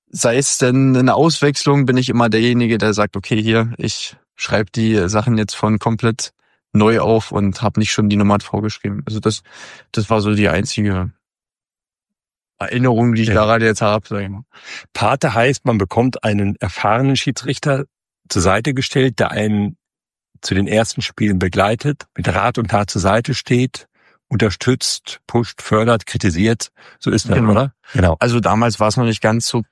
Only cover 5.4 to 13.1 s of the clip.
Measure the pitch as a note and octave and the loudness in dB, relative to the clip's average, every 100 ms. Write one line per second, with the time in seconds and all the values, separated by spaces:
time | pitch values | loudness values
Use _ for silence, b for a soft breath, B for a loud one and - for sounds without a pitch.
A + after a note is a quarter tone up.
5.4 | G#2 - G#2+ G#2+ A#2 A2+ A#2 - - _ | -2 -2 -2 0 -2 -2 -2 -2 -8 _
6.4 | _ _ _ G#2 G#2+ A2+ D#2+ A2+ - F#2+ | _ _ _ 2 4 4 2 0 0 -2
7.4 | G2+ F#2+ G#2+ G#2+ G#2 - G#2 G#2 G2+ G#2 | -2 -2 -2 -2 -2 0 2 2 2 0
8.4 | - G#2 G#2+ - G2+ G2+ C#3 A2 A2 G#2+ | -2 -6 -4 -6 -8 -8 -8 -4 -4 -4
9.4 | - B B B B - G#2 A2 G#2 G#2 | -10 B B B B -6 -2 0 0 2
10.4 | G#2+ E2+ A2 - G#2 F#2 F#2 - _ _ | 2 0 -2 -2 -2 -2 -4 -10 _ _
11.4 | _ _ _ _ _ _ _ _ _ _ | _ _ _ _ _ _ _ _ _ _
12.4 | _ - G2 B2 B2+ A2+ A#2+ | _ -12 -6 0 2 2 2